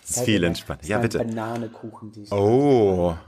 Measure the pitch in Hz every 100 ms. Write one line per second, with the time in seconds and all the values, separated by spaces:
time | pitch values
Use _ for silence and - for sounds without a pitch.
0 | - - 123 104 85 85 - 73 80 107
1 | 113 - 117 113 113 120 113 - 110 -
2 | 110 107 104 101 101 123 143 127 101 92
3 | 87 82